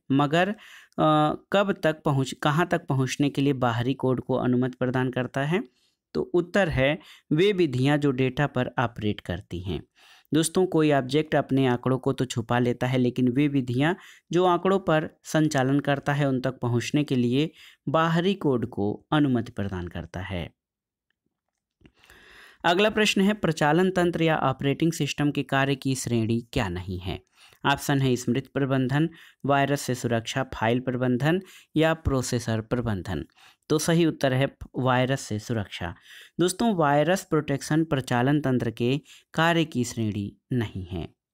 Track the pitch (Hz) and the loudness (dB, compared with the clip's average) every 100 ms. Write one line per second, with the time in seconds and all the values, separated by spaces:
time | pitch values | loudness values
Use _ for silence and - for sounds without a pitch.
0 | - 135 143 160 185 208 - - - - | -2 0 2 2 0 -4 -12 -20 -12 0
1 | 156 151 151 - - 196 202 - 156 156 | 2 4 2 -2 -2 0 0 0 0 0
2 | 160 139 135 - 151 147 175 170 - 135 | 0 0 0 -2 0 0 0 -2 -2 -2
3 | 131 - 143 135 139 135 123 117 120 131 | -2 0 -2 0 0 0 0 -2 -2 -2
4 | 131 127 - 127 117 123 127 123 127 127 | -2 -2 -2 -2 0 0 0 -2 -4 -2
5 | 131 127 123 135 143 180 - _ _ _ | -2 -4 -4 -4 -2 -2 -4 _ _ _
6 | _ - 147 175 175 202 180 127 135 147 | _ -6 -2 -2 0 0 0 2 0 0
7 | - - - 156 196 190 165 127 135 147 | -8 -16 -4 0 2 2 0 2 2 2
8 | 143 127 131 127 143 127 123 - 120 - | 2 2 0 0 -2 -2 -4 -2 -4 -2
9 | 104 101 - 85 - 87 92 78 - _ | -4 -4 -6 -8 -8 -10 -6 -8 -10 _
10 | - - - 147 160 190 185 160 156 143 | -20 -20 -4 0 0 0 2 2 4 2
11 | 127 143 151 147 135 135 135 123 127 127 | 2 -2 0 0 2 2 2 2 0 0
12 | - 123 127 - 107 120 123 120 127 131 | 0 -2 -2 -4 0 0 2 0 0 2
13 | 123 123 127 123 147 139 123 120 151 190 | 0 2 0 2 2 0 -2 0 0 -2
14 | - - - 170 180 175 196 196 185 156 | -8 -20 -4 2 2 2 2 0 2 0
15 | 175 _ - 160 156 139 131 143 139 139 | 0 _ -4 0 2 2 2 2 0 -2
16 | - 143 143 131 131 127 123 120 117 147 | 0 0 0 0 -2 -4 -2 0 0 -2
17 | 143 131 120 127 156 - - _ - 151 | 0 2 2 2 -2 -6 -20 _ -2 0
18 | 165 165 175 196 151 127 110 - 101 107 | 2 2 0 0 0 0 -2 -4 -4 -4
19 | - 151 147 123 - - 101 95 87 85 | -2 2 2 0 -2 -6 -6 -6 -10 -10
20 | 78 87 90 90 76 _ _ _ _ _ | -10 -10 -8 -8 -8 _ _ _ _ _
21 | _ _ _ _ _ _ _ _ - _ | _ _ _ _ _ _ _ _ -20 _
22 | _ - - - - _ 165 175 214 214 | _ -20 -20 -20 -20 _ 0 4 4 4
23 | 208 - 196 208 160 156 151 160 185 185 | 2 2 2 2 0 2 2 4 2 2
24 | 175 165 160 156 131 131 139 135 165 160 | 0 2 0 2 0 0 -2 0 0 0
25 | 143 - 147 143 135 135 135 139 135 131 | -4 -2 -2 -2 -2 0 0 -2 -2 -4
26 | - 120 110 117 - 135 101 87 90 90 | -2 0 0 -2 -2 -4 -4 -6 -8 -8
27 | 90 73 _ _ - _ 143 139 - 139 | -8 -10 _ _ -20 _ -2 0 2 2
28 | 135 120 - 123 - 139 135 135 127 139 | 2 0 0 -2 -2 -4 0 0 0 0
29 | 165 - - _ 131 139 139 143 - 123 | -2 -4 -20 _ 0 2 2 0 -2 -4
30 | 117 113 113 135 131 - 113 123 127 123 | -2 -2 -2 -4 -4 -2 0 0 -2 -2
31 | 127 123 143 180 - - _ 151 160 160 | 0 0 0 0 -4 -20 _ 0 0 0
32 | - 135 120 123 - 110 110 123 117 98 | -2 -2 -2 -4 -2 -4 -2 -4 -2 -4
33 | 85 82 - _ - _ - 156 165 165 | -4 -6 -8 _ -20 _ -2 -2 2 2
34 | 160 156 139 127 135 - - - 127 127 | 2 2 0 2 0 -4 -14 -4 0 2
35 | 127 135 - 107 - 117 98 - 85 - | 0 -2 -4 -8 -4 -6 -6 -8 -10 -12
36 | - - - - 175 185 240 185 147 143 | -20 -20 -12 -2 -2 0 0 2 2 4
37 | 151 190 - 156 147 139 - 160 160 139 | 2 0 0 -2 -2 -4 -2 -2 0 -2
38 | 127 120 127 147 135 127 117 113 120 139 | -2 0 2 2 0 -2 -2 -2 -2 -2
39 | - - _ - 165 165 160 123 120 - | -6 -20 _ 0 2 2 0 -2 -4 -4
40 | 110 104 101 - - 127 110 95 85 90 | -4 -4 -8 -12 -6 -4 -4 -8 -10 -10
41 | 76 _ _ | -10 _ _